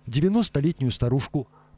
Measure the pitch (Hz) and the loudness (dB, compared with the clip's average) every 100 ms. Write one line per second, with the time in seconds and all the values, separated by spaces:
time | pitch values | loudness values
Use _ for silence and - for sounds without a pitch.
0 | - 117 180 214 220 151 147 170 131 - | -6 0 2 2 0 0 0 0 -2 0
1 | 120 135 - 151 127 - _ | 0 0 -2 -6 -8 -14 _